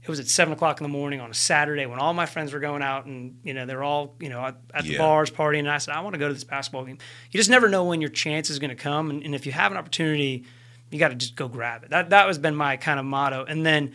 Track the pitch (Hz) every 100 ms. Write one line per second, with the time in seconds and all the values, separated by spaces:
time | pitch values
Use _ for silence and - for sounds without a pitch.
0 | - 151 120 - 165 156 160 143 147 143
1 | 143 139 117 110 - 156 147 147 131 120
2 | 147 175 160 - 151 143 147 143 139 135
3 | 131 131 123 123 123 135 127 131 143 147
4 | 143 - 156 120 131 131 - 147 151 147
5 | 156 156 151 - 151 147 147 147 139 151
6 | 196 175 147 135 120 139 127 131 131 131
7 | - - - 190 208 254 226 190 175 165
8 | 151 - 156 151 147 143 143 123 143 147
9 | 156 143 156 139 139 139 202 190 170 -
10 | 160 151 139 123 - - - - - 151
11 | 156 123 - - 131 120 120 117 - 160
12 | 175 196 196 160 156 151 147 131 - 143
13 | 135 139 139 131 135 156 160 151 139